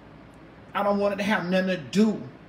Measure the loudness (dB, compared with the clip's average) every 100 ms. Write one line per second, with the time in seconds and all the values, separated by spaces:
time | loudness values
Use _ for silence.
0 | -20 -20 -20 -20 -20 -20 -10 -2 0 2
1 | 0 0 0 0 2 0 0 -2 -2 2
2 | 2 2 -8 -16